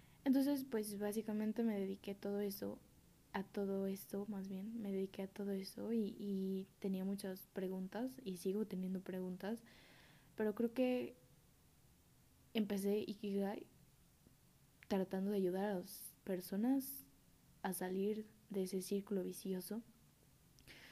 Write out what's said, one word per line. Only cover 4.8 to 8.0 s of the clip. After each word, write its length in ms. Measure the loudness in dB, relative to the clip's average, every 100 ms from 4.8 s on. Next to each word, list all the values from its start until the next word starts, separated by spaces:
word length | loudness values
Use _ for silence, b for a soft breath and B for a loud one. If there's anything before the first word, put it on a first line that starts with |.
me 100 | -2
dediqué 320 | 0 -2 -4
a 40 | -6
todo 240 | -4 -2
eso 400 | -2 -2 -6 0
y, 240 | 0 0 -2
y 500 | -2 0 0 -2 -4 -4
tenía 240 | -2 0
muchas 440 | 0 -2 -4 -8 -6
preguntas 580 | -4 -2 -2 -4 -2